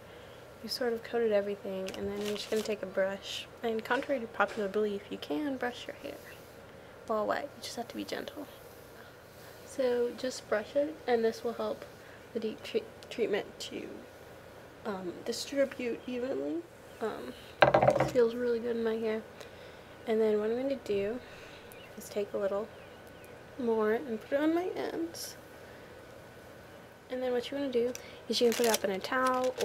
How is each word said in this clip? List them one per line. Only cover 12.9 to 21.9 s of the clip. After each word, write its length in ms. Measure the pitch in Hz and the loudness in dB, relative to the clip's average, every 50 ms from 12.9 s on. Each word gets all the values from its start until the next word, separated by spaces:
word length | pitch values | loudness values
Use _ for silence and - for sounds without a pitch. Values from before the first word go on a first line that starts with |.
| - - - - | -14 -14 -12 -8
treatment 480 | - - 220 - 202 190 - - - - | 0 0 2 4 4 2 0 -2 -8 -10
to, 280 | - - - - - - - - - - - - - - - - - - - - - - - - - | -10 -6 -6 -6 -6 -6 -10 -12 -14 -14 -16 -18 -16 -16 -16 -16 -16 -16 -16 -16 -18 -18 -16 -8 -6
um, 260 | 226 202 185 190 175 - - - | -4 -4 -4 -4 -6 -6 -6 -4
distribute 720 | - 226 - - - 277 277 269 269 - - 247 233 233 - - | -4 -4 -4 -4 -2 2 2 2 2 2 -2 -2 -2 -2 -2 -4
evenly. 540 | 254 247 240 240 269 269 269 277 294 311 339 339 - - - - - - - | -4 -4 -2 -2 0 0 0 0 -2 -2 -4 -4 -8 -16 -18 -18 -14 -8 -4
Um, 320 | 233 214 - - - 247 - - - - - - | -4 -4 -4 -4 -8 -10 -10 -12 -14 -2 8 8
it 500 | - - - - - - - - - - | 8 10 10 10 8 8 8 6 4 4
feels 240 | - 254 233 226 233 | 6 6 6 6 6
really 240 | 247 247 240 233 226 | 2 2 2 2 2
good 180 | 226 240 233 | 2 0 2
in 80 | 233 226 | 2 2
my 100 | 220 220 | 2 2
hair. 260 | 226 226 220 214 220 214 - - - - - - - - - - - - - - - - | 2 2 0 0 0 -4 -8 -14 -14 -14 -14 -14 -14 -14 -16 -16 -16 -16 -16 -16 -8 0
And 140 | - 220 220 | 2 4 6
then 180 | 220 214 214 208 | 6 6 6 4
what 100 | 208 220 | 4 2
I'm 60 | 233 | 2
gonna 220 | 247 262 277 277 240 - | 2 2 0 0 0 0
do 340 | - 202 196 196 208 233 247 - - - - - - - - - - - - - - | 0 2 2 2 2 0 -4 -6 -10 -14 -14 -14 -14 -14 -16 -16 -16 -16 -16 -16 -14